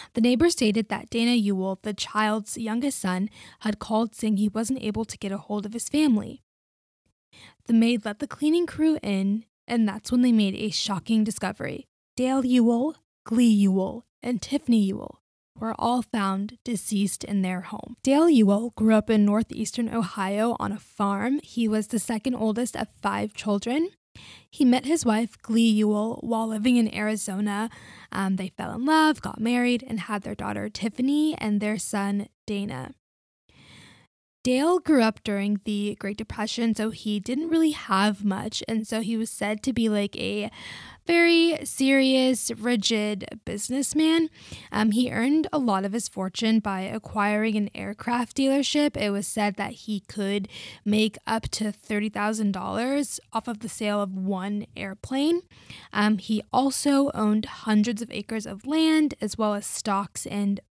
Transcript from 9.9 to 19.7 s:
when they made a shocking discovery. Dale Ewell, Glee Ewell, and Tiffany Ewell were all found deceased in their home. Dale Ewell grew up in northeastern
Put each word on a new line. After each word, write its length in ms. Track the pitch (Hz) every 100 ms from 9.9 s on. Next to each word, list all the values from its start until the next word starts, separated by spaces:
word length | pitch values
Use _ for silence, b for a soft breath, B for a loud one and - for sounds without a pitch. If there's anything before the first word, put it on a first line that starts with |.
| 208 -
when 100 | 247
they 100 | 247
made 240 | 226 202 -
a 140 | 214
shocking 540 | - - 190 - 226
discovery. 640 | 214 - 190 202 - - - _ _ -
Dale 280 | 254 269
Ewell, 520 | 254 254 233 233 294 - _ _ -
Glee 200 | 226 240
Ewell, 600 | 208 196 190 190 233 - _
and 180 | 240 247
Tiffany 380 | - 285 277 226 196
Ewell 360 | 202 50 - _ _ _ -
were 180 | 226 -
all 240 | 233 247
found 560 | - 220 196 190 208 247 -
deceased 580 | 226 - 202 196 -
in 200 | - 202
their 180 | 185 180
home. 340 | - 208 - 233
Dale 260 | 262 277 339
Ewell 440 | 269 202 202 233 -
grew 200 | 220 220
up 140 | 214
in 140 | 220
northeastern 720 | 208 208 226 - 214